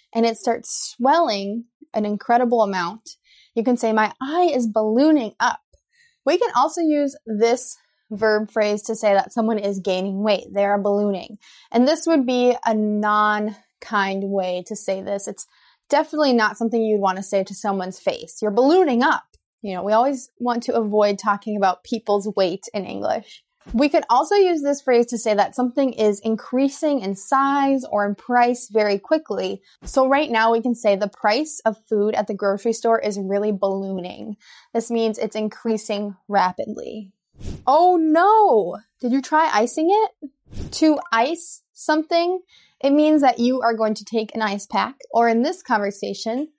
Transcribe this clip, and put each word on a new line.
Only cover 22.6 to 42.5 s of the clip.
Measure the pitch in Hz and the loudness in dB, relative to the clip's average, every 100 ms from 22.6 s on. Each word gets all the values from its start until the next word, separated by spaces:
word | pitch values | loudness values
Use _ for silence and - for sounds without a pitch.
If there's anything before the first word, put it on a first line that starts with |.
| - | -8
in | 208 | -10
English. | 185 196 202 226 - - _ _ - | -8 -6 -4 -4 -6 -20 _ _ -6
We | 226 294 | 0 2
could | 330 - | 2 2
also | 247 311 | 0 4
use | 415 370 330 | 4 4 2
this | 285 277 | -2 -2
phrase | - 240 240 | 2 2 2
to | 233 | -2
say | 220 | 0
that | 208 196 | 2 0
something | - 247 262 269 | 0 -2 0 -2
is | 226 214 202 | 2 0 0
increasing | 226 220 - 247 277 277 311 285 | -2 -4 -2 0 0 0 -2 -2
in | 196 | -4
size | 196 - 269 277 285 277 269 | -8 -2 0 2 2 2 0
or | 247 208 202 | -2 -2 -2
in | |
price | 202 - 247 240 247 - | -4 0 2 4 0 -2
very | 214 208 196 | 0 2 0
quickly. | - 320 311 196 190 196 _ _ | 0 -2 0 -6 -4 -6 _ _
So | - - 262 | -4 0 2
right | 269 220 | 2 2
now | 226 226 | 2 2
we | 233 | 2
can | 233 | 0
say | 226 214 196 | 0 0 0
the | 196 | -2
price | - 208 233 311 - | -2 0 0 -2 -4
of | 220 208 - | -4 -4 -4
food | 214 208 | 0 0
at | 214 208 | -2 -4
the | |
grocery | 202 202 196 233 | -2 -2 -2 -2
store | 226 233 226 | -2 0 0
is | 208 202 | 0 -6
really | 190 202 214 | -4 -2 -2
ballooning. | 196 196 196 196 190 180 - 220 208 - - _ | -2 -2 -2 -6 -8 -10 -12 -14 -14 -18 -20 _
This | 233 226 | -8 -4
means | 233 226 214 | -2 -2 -2
it's | 220 220 | -6 -4
increasing | 214 - 233 220 - 208 208 190 - | -6 -6 -4 -4 -4 -6 -6 -12 -4
rapidly. | 202 185 - - 208 65 220 190 _ _ _ - - - | 0 0 -2 -10 -10 -12 -14 -16 _ _ _ -14 -6 2
Oh | 294 359 359 | 4 6 4
no! | 320 311 381 440 403 226 175 208 _ _ | 4 4 6 6 6 4 0 -8 _ _
Did | 247 | -2
you | 269 | -2
try | 262 311 220 | 2 0 2
icing | 208 233 - 320 | 2 0 0 2
it? | 415 440 - 277 _ _ - - | 2 2 -4 -20 _ _ -12 -10
To | - 311 294 - | 2 2 2 0
ice | 226 254 339 - - _ | 0 0 -2 -10 -16 _
something, | - - 311 311 339 349 370 - | -10 -2 -2 2 0 0 -2 -8